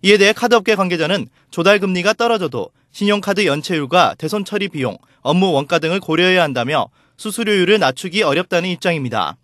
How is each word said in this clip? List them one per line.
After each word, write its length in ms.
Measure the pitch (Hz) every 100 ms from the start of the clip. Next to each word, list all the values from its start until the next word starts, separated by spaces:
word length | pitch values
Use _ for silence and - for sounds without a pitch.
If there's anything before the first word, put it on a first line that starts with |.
이에 160 | 190 208
대해 160 | 202
카드업계 440 | 214 240 233 202 208
관계자는 520 | 185 170 156 190 117 _ _
조달 280 | - 170 208
금리가 360 | 196 180 180
떨어져도 560 | 220 233 226 165 127 90 _ _
신용카드 520 | - 202 208 202 196
연체율과 680 | 190 143 - 165 139 175 135 -
대손 300 | 160 208 196
처리 220 | 208 202
비용, 280 | 151 123 92 _ _
업무 320 | 131 175 190
원가 260 | 143 143 170
등을 220 | 160 190
고려해야 420 | 185 156 180 185
한다며 460 | 160 127 120 147 110 _ _ _
수수료율을 640 | 220 208 220 208 175 214
낮추기 420 | 143 131 190 180
어렵다는 480 | 175 143 180 175 180
입장입니다. 680 | 175 190 165 127 113 80 -